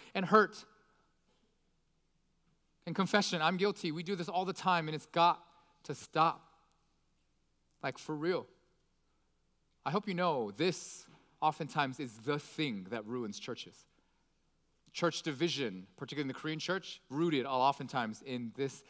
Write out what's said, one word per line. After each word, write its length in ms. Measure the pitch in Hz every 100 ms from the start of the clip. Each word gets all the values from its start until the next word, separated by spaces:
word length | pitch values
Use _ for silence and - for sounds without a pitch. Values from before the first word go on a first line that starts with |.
| -
and 120 | 196 175
hurt. 400 | 214 202 - - _ _ _ _ _ _ _ _ _ _ _ _ _ _ _ _ _ _ _ _ _ -
And 100 | 170
confession, 460 | 185 208 196 170
I'm 160 | 160 180
guilty. 340 | 202 - 170
We 120 | 156
do 120 | 175 196
this 140 | 175
all 160 | 175 185
the 80 |
time, 340 | 185 190 175 156
and 80 | 156
it's 120 | -
got 380 | 170 170 - - _ _ _
to 120 | - 143
stop. 560 | - 160 160 - - _ _ _ _ _ _ _ _ _ _ _ _ _
Like, 160 | 139 -
for 180 | - 151
real. 320 | 160 170 107 _ _ _ _ _ _ _ _ _ _ _ _ _ 135
I 60 |
hope 160 | 180 202
you 60 |
know 380 | 175 180 143 104
this 540 | 101 175 - - - - - _ _
oftentimes 580 | 156 151 151 160 135 127
is 200 | 135 107
the 200 | 117 147
thing 460 | - - 151 104 92
that 200 | 113 107
ruins 340 | 123 110 104
churches. 480 | - 113 87 - - _ _ _ _ _ _ _ _ _ _
Church 300 | - 170 -
division, 640 | 165 131 165 135 123 92 95 -
particularly 240 | 127 143
in 60 | 135
the 120 | 127
Korean 200 | 156 160
church, 420 | - 185 - - _
rooted 380 | 135 170 151 127
all 140 | 131
oftentimes 600 | 135 139 175 135 113 107
in 320 | 135 127 117 120
this 280 | 139 - -